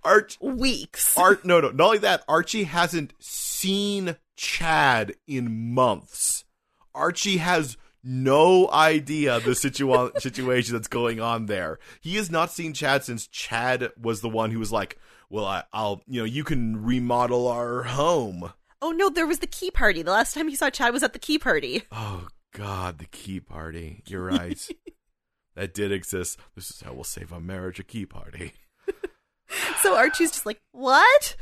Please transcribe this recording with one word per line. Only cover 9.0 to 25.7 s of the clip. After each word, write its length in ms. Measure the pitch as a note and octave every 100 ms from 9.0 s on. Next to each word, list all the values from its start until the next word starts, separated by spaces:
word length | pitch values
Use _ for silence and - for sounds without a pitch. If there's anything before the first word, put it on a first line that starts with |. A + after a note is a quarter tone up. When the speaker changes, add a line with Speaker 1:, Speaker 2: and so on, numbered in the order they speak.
| C3+ D3+ C#3+ A#2+
Speaker 1:
the 120 | A#2+
situa-, 680 | B2 C#3 - C3+ B2+ B2 -
<laughs> 0 |
situation 540 | C3 B2 B2+ B2+ A#2
that's 140 | A#2 G#2
going 320 | B2 A#2 A2+
on 260 | A2+ A#2 G#2+
there. 320 | G2 E2 D#2 - -
He 160 | D#3+ G3+
has 140 | F#3
not 200 | E3 E3
seen 220 | - D#3+
Chad 320 | C3+ D3 C#3
since 220 | C3 A#2 -
Chad 640 | - - A#2 B2 B2+ B2 -
was 240 | A2+ G#2+
the 60 | A2+
one 220 | A2 A2
who 80 | A2+
was 140 | G#2
like, 260 | A2 F#2+ - - _ _
"Well, 160 | G#2 G2
I, 180 | F#2 -
I'll, 300 | G#2+ G#2 F#2+ -
you 140 | B2
know, 60 | A2
you 180 | C3
can 400 | D3+ C3+ A2+ A2
remodel 640 | A2 B2+ B2 B2 B2 B2 B2
our 360 | A#2+ A#2+ A#2+
home." 680 | A#2+ C3+ D#3 E3 A2 F2 E2+ - _ _
Speaker 2:
Oh, 80 | D#4
no, 180 | E4 G4
there 180 | E4 D#4+
was 120 | E4+
the 80 | F4+
key 240 | - F#4
party. 320 | - G#3+ E3
The 80 | D#3+
last 240 | G3+ -
time 140 | D4 D#4+
he 80 | C#4
saw 120 | C#4+
Chad 220 | - A#3+
was 100 | B3
at 100 | B3+
the 60 | -
key 200 | - D4+
party. 440 | B3+ D#3 B2+ B2+ -
Speaker 1:
Oh, 360 | A2 G#2+ F#2 F2 - _
God, 460 | F#2+ G2+ F#2+ F2+ D2+
the 80 | E2
key 320 | - - F#2+
party. 640 | - E2+ D#2+ E2 D#2+ F2+ -
You're 180 | F#2
right. 440 | F#2 F#2 F2 - -
Speaker 2:
<laughs> 40 | - - - _ _ _ _ _ -
Speaker 1:
That 180 | F#2+